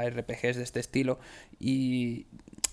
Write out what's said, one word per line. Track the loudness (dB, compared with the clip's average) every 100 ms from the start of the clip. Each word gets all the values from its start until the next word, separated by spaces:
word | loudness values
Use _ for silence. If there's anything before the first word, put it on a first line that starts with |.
a | -2
R | -2
P | -4
Gs | 0 2 2
de |
este | -2 -2
estilo. | 0 2 2 0 -4 -18 -20 -4
Y | 0 2 4 4 2 -2 -8 -18 -20 -6 -6